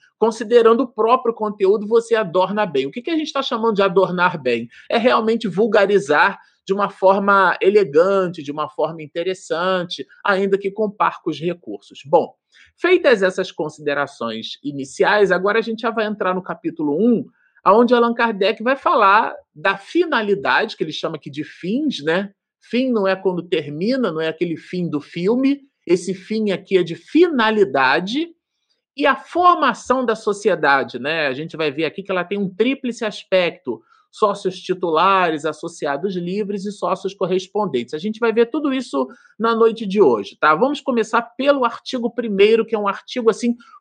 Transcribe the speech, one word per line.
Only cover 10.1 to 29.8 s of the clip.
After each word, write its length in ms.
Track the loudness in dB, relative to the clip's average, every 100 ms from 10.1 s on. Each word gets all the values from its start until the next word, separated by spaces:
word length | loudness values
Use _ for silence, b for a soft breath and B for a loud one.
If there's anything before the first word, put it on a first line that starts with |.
| b 0
ainda 320 | 0 2 0
que 140 | -2
com 180 | -4 -6
parcos 480 | -2 -2 -2 -6 -6
recursos. 640 | -6 -8 -10 -14 -16 -20 0
Bom, 280 | 0 0 _ _ b b _
feitas 420 | 2 2 4 2
essas 300 | 2 -2 -6
considerações 1080 | -8 -8 -6 -4 -2 -4 -6 -8 -8 -12 -12
iniciais, 680 | -10 -10 -8 0 2 4 2
agora 260 | 2 0 0
a 20 |
gente 200 | -2 -4
já 100 | -4
vai 140 | -2 -4
entrar 280 | -4 -4
no 80 | -4
capítulo 540 | -6 -10 -8 -4 -2 0
um, 300 | 2 0 -2 b b b
aonde 320 | 4 6 6
Allan 200 | 4 2
Kardec 500 | 0 -2 0 -2 -2
vai 140 | -4 -2
falar 580 | 0 4 4 4 2 -6 _
da 220 | -4 -2 -2
finalidade, 1040 | -2 -2 0 0 0 0 2 0 0 -4
que 60 |
ele 100 | -8
chama 240 | -6 -8 -8
aqui 120 | -10
de 140 | -10
fins, 580 | -12 -10 -6 -2 -4 -4
né? 300 | -2 -2 -4 -12 _ _
Fim 280 | _ -2 0
não 160 | 0 0
é 100 | 0
quando 280 | -2 -4
termina, 680 | -2 -4 -4 -4 -2 0 -2
não 100 | -2
é 80 | -4
aquele 260 | -4 -6 -6
fim 320 | -8 -6 -4
do 140 | -6
filme. 600 | -8 -4 0 2 0 -2 -6 _ -2
Esse 280 | 0 0
fim 380 | -8 -6 -4 -2
aqui 260 | -4 0 0
é 60 |
de 120 | 0 -6
finalidade 1300 | -2 2 4 4 2 2 2 2 2 2 0 -6 -6 -10 _ _ _ _ _ -2
e 100 | 0
a 100 | 0
formação 920 | -4 2 4 4 2 -2